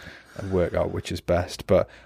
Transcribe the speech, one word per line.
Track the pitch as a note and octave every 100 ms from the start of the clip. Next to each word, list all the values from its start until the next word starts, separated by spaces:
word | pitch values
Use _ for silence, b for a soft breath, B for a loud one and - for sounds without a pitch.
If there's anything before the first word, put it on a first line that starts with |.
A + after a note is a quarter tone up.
| B B B B
and | G2
work | F#2 E2+
out | E2+ F2
which | F#2 -
is | -
best. | - F2 F2 - -
But | F#2 - b